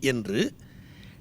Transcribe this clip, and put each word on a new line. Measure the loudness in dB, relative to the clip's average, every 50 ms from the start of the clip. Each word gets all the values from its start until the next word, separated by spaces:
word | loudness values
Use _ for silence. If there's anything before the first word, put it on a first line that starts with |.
என்று. | 2 4 4 4 2 2 2 2 2 2 0 -6 -14 -18 -18 -18 -18 -18 -18 -18 -18 -18 -18 -20